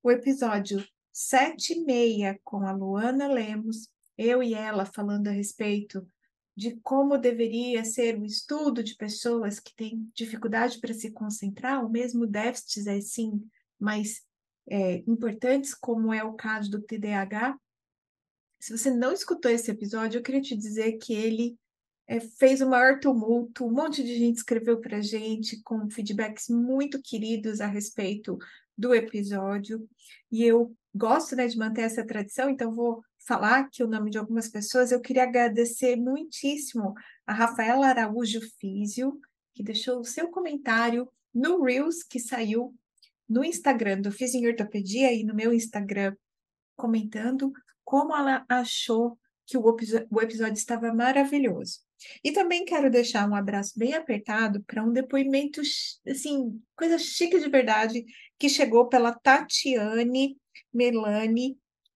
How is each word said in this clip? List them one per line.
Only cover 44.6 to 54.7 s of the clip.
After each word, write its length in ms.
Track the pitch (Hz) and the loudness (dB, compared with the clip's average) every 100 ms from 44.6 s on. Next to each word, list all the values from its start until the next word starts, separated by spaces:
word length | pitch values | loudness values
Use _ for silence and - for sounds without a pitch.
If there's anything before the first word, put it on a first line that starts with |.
| 208 208 190 220 262 | -2 -4 -4 2 4
e 100 | 233 | 4
no 120 | 214 208 | 0 0
meu 180 | 226 | 2
Instagram, 640 | 233 226 208 196 202 196 196 _ _ _ _ _ - | 2 2 -6 -4 0 -2 -2 _ _ _ _ _ -6
comentando 800 | 233 226 214 214 233 269 269 269 _ _ - | 0 0 0 -4 -2 0 -2 -4 _ _ 0
como 280 | 269 302 | 2 2
ela 300 | 302 277 262 254 | 2 2 0 0
achou 680 | 247 233 - - 226 240 233 _ _ - | 0 0 -4 0 2 0 -2 _ _ -4
que 120 | 262 | 4
o 120 | 220 | 4
episo-, 380 | 226 220 226 - | 4 0 -2 0
o 100 | 214 | 0
episódio 380 | 226 226 220 208 | 0 0 -2 -2
estava 340 | - 233 233 | -4 -2 0
maravilhoso. 880 | 226 240 269 277 285 262 175 - - _ _ - - | 2 2 4 2 2 0 0 -6 -12 _ _ -20 -6
E 80 | 294 | -2
também 340 | 311 349 349 370 | 2 2 2 0
quero 240 | 320 277 | 2 4
deixar 400 | 240 240 214 202 | 4 4 2 0
um 60 | 208 | 0
abraço 420 | 196 202 202 - | 0 -2 -4 -2
bem 160 | 233 | -2
apertado 720 | 311 320 208 - 220 220 202 | -2 -2 -4 -2 0 0 0
pra 200 | - | -4